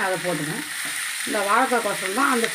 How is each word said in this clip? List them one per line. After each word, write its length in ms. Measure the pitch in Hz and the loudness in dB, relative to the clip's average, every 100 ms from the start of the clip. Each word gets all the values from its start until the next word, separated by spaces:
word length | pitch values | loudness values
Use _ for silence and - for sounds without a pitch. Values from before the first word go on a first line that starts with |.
| 190 | 2
அதை 120 | 185 180 | 0 -2
போட்டுங்க. 300 | 156 151 226 - - - - - - 233 | -2 -4 -6 -6 -6 -6 -4 -6 -6 -2
இந்த 120 | 220 196 | 0 4
வாழைக்காய் 360 | 226 262 240 208 | 4 4 2 0
கோசம் 320 | 185 190 214 | -2 -2 2
தான் 120 | 277 | 2
அந்த 120 | 240 226 | 2 0